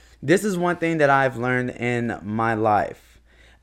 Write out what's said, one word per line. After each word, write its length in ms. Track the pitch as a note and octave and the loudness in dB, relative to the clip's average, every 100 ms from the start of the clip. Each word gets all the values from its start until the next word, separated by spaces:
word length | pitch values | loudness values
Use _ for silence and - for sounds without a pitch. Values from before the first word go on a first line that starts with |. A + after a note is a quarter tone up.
| - - | -20 -8
This 200 | C3+ F3+ | 0 0
is 140 | G#3 F3+ | 0 -2
one 200 | F3 E3+ | -2 -2
thing 200 | E3 D#3+ | -2 2
that 140 | C#3+ | 4
I've 260 | C3+ C3+ A#2+ | 4 2 -2
learned 340 | B2 B2+ B2 | -2 -2 -2
in 460 | - A#2+ A#2+ A#2 F#2+ | -4 -4 -2 -4 -6
my 320 | G2+ A2 A2+ | -6 -2 0
life. 680 | A2 A2 G#2 - - _ _ _ _ - - | 0 2 2 0 -6 _ _ _ _ -20 0